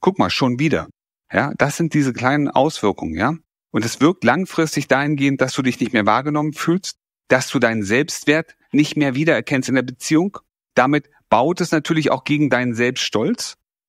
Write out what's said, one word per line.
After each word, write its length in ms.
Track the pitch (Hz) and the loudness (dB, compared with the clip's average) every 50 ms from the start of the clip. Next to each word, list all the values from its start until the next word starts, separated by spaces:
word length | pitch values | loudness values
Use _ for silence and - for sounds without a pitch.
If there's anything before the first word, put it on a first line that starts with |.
Guck 180 | - - 190 - | 0 0 2 2
mal, 120 | 101 87 | 0 0
schon 280 | - - 139 123 123 123 | 0 0 0 0 0 0
wieder. 300 | 151 151 127 82 80 - _ _ _ _ _ _ _ - | 0 0 0 -2 -4 -8 _ _ _ _ _ _ _ -2
Ja, 200 | - 95 131 147 - - | 0 0 0 0 0 -2
das 180 | 127 147 - | -2 -2 0
sind 160 | - 165 151 - | -2 -2 0 2
diese 180 | 151 139 131 | 0 0 0
kleinen 360 | 113 95 120 127 143 147 143 135 | -2 -2 -2 0 0 0 0 0
Auswirkungen, 640 | - 127 139 156 - - 113 101 90 - - 80 78 | 2 2 2 0 0 0 -2 -2 -2 -2 -6 -8 -4
ja. 200 | 82 107 139 165 160 _ _ _ _ _ - | -2 -2 -2 -2 -4 _ _ _ _ _ -6
Und 120 | - 113 110 | -6 -4 -4
es 160 | 117 - - | -4 -2 2
wirkt 240 | 131 165 190 - - | 2 2 2 2 2
langfristig 640 | 117 131 180 190 - - - 160 156 - 147 139 - | 2 2 2 -2 -4 -2 -2 -2 0 0 -4 0 0
dahingehend, 520 | 131 135 143 147 156 139 139 139 139 - | 0 0 2 0 0 0 0 0 2 0
dass 120 | 135 131 | 0 -2
du 100 | - - | 0 -2
dich 180 | 131 127 117 - | -2 -2 0 -2
nicht 120 | 127 104 | -4 -2
mehr 140 | - 110 98 | 0 0 2
wahrgenommen 460 | 107 107 123 143 151 151 151 151 156 | 2 2 2 0 -2 -2 -2 -2 -4
fühlst, 440 | 143 - - 165 170 196 - - - _ _ _ _ _ _ - | -4 -4 -2 0 0 -2 -2 -8 -14 _ _ _ _ _ _ 0
dass 200 | 127 131 - - | 0 0 0 -2
du 100 | - 127 | -2 0
deinen 240 | 120 113 113 110 | 0 0 0 -2
Selbstwert 720 | 101 95 113 131 151 - - - - 147 147 160 160 _ - _ _ - | -2 0 0 0 0 0 -6 -6 0 0 0 0 -2 _ -14 _ _ -2
nicht 240 | - 143 151 - - | 0 0 2 2 0
mehr 180 | 151 143 139 123 | 0 0 0 0
wiedererkennst 540 | 135 160 165 147 110 123 - 147 127 123 - | 0 2 2 2 0 0 -2 -2 -2 0 0
in 60 | 131 | 0
der 80 | 131 | 0
Beziehung. 560 | 123 131 127 - - - 156 156 180 202 - - _ _ _ _ _ _ - | -2 -2 -8 -10 -4 0 2 2 2 0 -6 -10 _ _ _ _ _ _ 0
Damit 360 | - 123 135 147 147 - _ _ _ _ - | 2 2 2 2 0 -2 _ _ _ _ 0
baut 320 | 107 113 127 165 180 - | 2 2 2 2 0 -2
es 120 | 180 - | -2 0
natürlich 380 | 165 156 - - 170 160 147 - | 0 -2 0 0 0 0 2 0
auch 140 | 131 123 - | 0 0 -2
gegen 260 | - 147 147 151 131 | -2 0 2 2 2
deinen 240 | 127 123 123 123 113 | 2 0 0 -2 0
Selbststolz 800 | 113 120 127 131 - - - - 104 120 185 240 - - - - _ _ _ _ _ _ | 0 0 0 0 -2 -6 -2 -2 0 0 0 -2 -2 -6 -12 -12 _ _ _ _ _ _